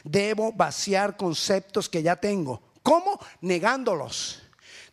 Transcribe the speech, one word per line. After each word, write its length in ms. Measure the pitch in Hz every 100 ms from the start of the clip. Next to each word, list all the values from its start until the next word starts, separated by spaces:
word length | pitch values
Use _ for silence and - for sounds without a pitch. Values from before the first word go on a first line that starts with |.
Debo 480 | 151 196 202 214 220
vaciar 640 | 208 156 - 202 190 202
conceptos 760 | 190 185 151 - 190 - 208 -
que 120 | 170
ya 140 | 160 175
tengo. 460 | 208 202 139 117 _ _
¿Cómo? 380 | - 330 381 392 - -
Negándolos. 1000 | 180 175 202 262 233 165 120 - - - - _ - - -